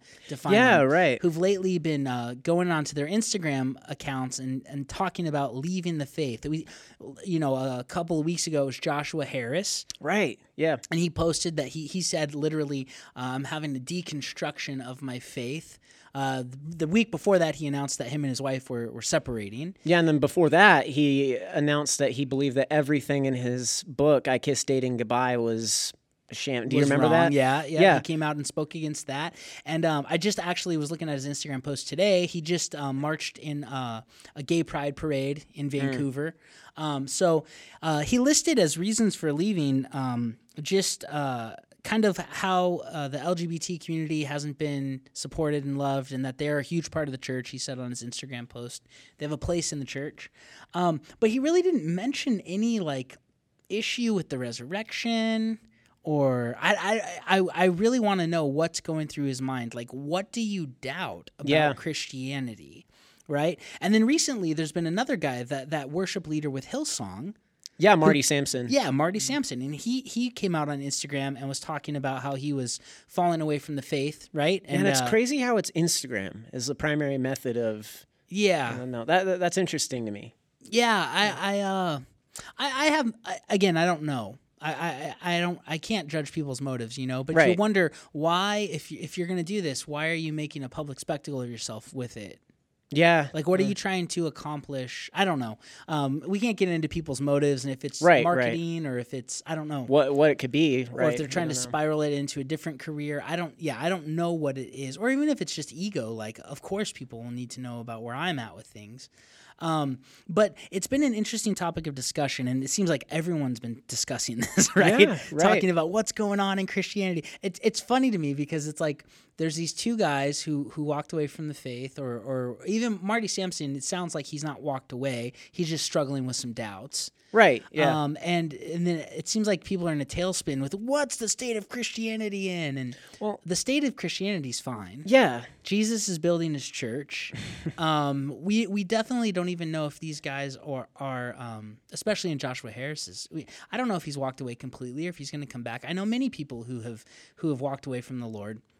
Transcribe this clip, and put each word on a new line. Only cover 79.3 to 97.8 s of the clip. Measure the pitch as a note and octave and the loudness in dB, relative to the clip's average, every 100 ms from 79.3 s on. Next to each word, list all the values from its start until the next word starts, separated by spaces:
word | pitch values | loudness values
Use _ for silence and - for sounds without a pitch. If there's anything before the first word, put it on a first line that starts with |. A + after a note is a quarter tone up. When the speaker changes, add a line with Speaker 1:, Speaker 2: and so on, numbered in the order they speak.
| F3+ | 2
Speaker 2:
that's | F3 F3+ | 2 2
interesting | F3+ D#3 - B2+ A2 | 0 0 -2 -4 -6
to | |
me. | G2+ A#2 - _ _ | -8 -12 -20 _ _
Speaker 1:
Yeah, | - A3+ A#3 G#3+ D3 | -4 2 4 4 2
I, | D#3+ G#3 | 2 2
Speaker 2:
Yeah. | D#3+ | 2
Speaker 1:
I, | G3 G3+ | -2 0
uh, | G3 F#3+ F3+ C#3+ C3 _ _ - - - | 0 0 0 -2 -6 _ _ -18 -14 -6
I, | C#4 C4 D4+ | -4 2 4
I | |
have, | D4+ A#3+ - - | 4 2 -2 -8
I, | F#3 - | -10 -2
again, | G3+ G3 E3 | 2 4 4
I | F3 | 4
don't | E3 | 2
know. | D3+ C3+ G2+ - _ _ | 0 -2 -4 -10 _ _
I, | D#3 C#3 E3 C3+ D3+ - | -8 -4 -4 -6 -8 -8
I, | F3+ F3 | -2 0
I | |
don't, | F3 F3 - | 0 -2 -6
I | B2+ | -6
can't | - A3 D3 | -2 -2 -2
judge | D#3 C#3+ | -4 -4
people's | - C#3+ B2+ | -4 -4 -4
motives, | C#3 B2+ A2+ C3+ | -4 -4 -6 -6
you | C3 | -4
know, | B2+ | -4
but | C3+ | 2
you | E3 | 6
Speaker 2:
Right. | C#3+ E3+ | 6 6
Speaker 1:
wonder | G#3 G3 E3+ - - | 4 4 2 0 -10
why, | D3+ D#3+ F3 G3+ G#3 G3+ | -2 2 2 2 0 -2
if | D#3 - | -6 -10
you, | D#3 | -12
if | D#3 - | -10 -6
you're | F3 | -4
gonna | F#3 | -2
do | E3 G#3 | -2 -2
this, | E3 B2+ - | -2 -4 -6
why | D3 D#3 | -4 -2
are | E3 | -2
you | D#3+ | -2
making | D3+ D3+ D3 | -4 -6 -8
a | C3 | -8
public | - D3 C3 | -8 -10 -8
spectacle | - D3+ - C3+ | -6 -6 -4 -6
of | B2 | -6
yourself | A2+ - A2 - | -8 -10 -10 -10
with | C3 A#2+ - | -8 -8 -10
it? | G2+ - _ _ _ _ _ | -14 -16 _ _ _ _ _
Speaker 2:
Yeah. | C#3 E3+ E3+ C#3+ | 4 6 6 4
Speaker 1:
Like, | D#3 D3+ | 0 2
what | F#3 | 4
are | |
Speaker 2:
Yeah. | G3+ | 4
Speaker 1:
you | G3+ | 0
trying | G3 F#3 E3+ | -2 -2 -2
to | - D#3+ | -2 -4
accomplish? | - D3+ D3 - C3+ B2+ - - | -6 -8 -8 -6 -8 -8 -10 -6
I | E3+ G3 | 0 2
don't | D3+ | 2
know. | A#2 G#2+ - - - | -2 -8 -16 -18 -4
Um, | D#3 C#3 C#3+ C3+ | 0 0 0 -2
we | G3 | 0
can't | A#3 G3+ | 0 2
get | F#3 | 2
into | E3 D#3 | 2 0
people's | F3 D#3 B2+ | -2 -4 -2
motives | C#3+ C#3+ C#3+ C3+ C3+ | 2 4 4 2 -2
and | |
if | C3 | -6